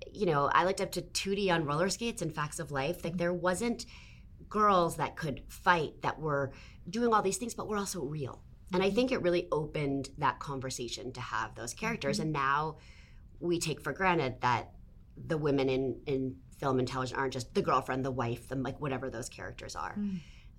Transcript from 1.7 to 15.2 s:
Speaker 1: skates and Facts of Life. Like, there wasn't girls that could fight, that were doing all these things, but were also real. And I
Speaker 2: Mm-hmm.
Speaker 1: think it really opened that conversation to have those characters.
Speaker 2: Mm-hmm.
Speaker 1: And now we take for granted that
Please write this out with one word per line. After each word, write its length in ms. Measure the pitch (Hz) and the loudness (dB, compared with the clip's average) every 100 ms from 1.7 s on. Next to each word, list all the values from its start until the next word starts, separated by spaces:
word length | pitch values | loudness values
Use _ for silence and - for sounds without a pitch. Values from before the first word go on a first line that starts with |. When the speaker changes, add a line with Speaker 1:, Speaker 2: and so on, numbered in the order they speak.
| 151 190 | 2 2
Speaker 1:
skates 320 | - 233 - | 0 -4 -2
and 120 | 165 | -4
Facts 260 | 156 151 - | -2 -4 -4
of 120 | 147 | -6
Life. 320 | 139 139 175 | -2 -2 -2
Like, 140 | 165 175 | -4 0
there 160 | 170 | 0
wasn't 520 | 180 175 180 233 233 - - - - - - - | 2 2 2 2 -2 -6 -16 -18 -18 -18 -18 -4
girls 480 | 202 208 185 170 - | 4 6 6 4 2
that 180 | 139 - | -4 -2
could 260 | 156 127 - | -4 -4 -8
fight, 540 | - 190 175 143 - | 0 4 6 4 -2
that 180 | - - | -4 -2
were 320 | 156 143 135 - - - - | 0 0 0 -4 -16 -16 -6
doing 240 | 214 240 | 0 4
all 80 | 214 | 4
these 160 | 190 190 | 4 0
things, 160 | 233 | -4
but 140 | - 185 | -6 -4
were 100 | 208 | -2
also 260 | 196 185 | -2 -4
real. 380 | 139 156 131 - - - - | -4 -4 -6 -8 -16 -20 -2
And 80 | 185 | 2
I 40 | 190 | 4
Speaker 2:
Mm-hmm. 80 | 202 | 4
Speaker 1:
think 160 | 254 | 4
it 100 | 226 | 4
really 260 | 175 175 170 | 4 2 2
opened 580 | 151 151 156 139 139 131 - | 0 0 0 0 0 -4 0
that 220 | 139 - | 0 0
conversation 720 | - 135 131 - 117 - 101 | -4 -6 -6 -6 -6 -6 -8
to 80 | - | -8
have 340 | 117 110 110 - | -4 -4 -4 -6
those 180 | 117 | -8
characters. 440 | - 220 233 139 - | -4 -4 -2 0 0
Speaker 2:
Mm-hmm. 60 | |
Speaker 1:
And 100 | 156 | 0
now 440 | 147 135 143 156 151 - - - - - - | 0 2 2 0 -4 -14 -20 -20 -20 -20 -6
we 200 | 170 170 | 0 0
take 220 | 160 143 | 0 -4
for 120 | 151 | -4
granted 480 | 135 185 170 131 117 | 0 2 4 2 2
that 300 | 123 117 - - - - - - | 2 2 0 -12 -18 -20 -20 -10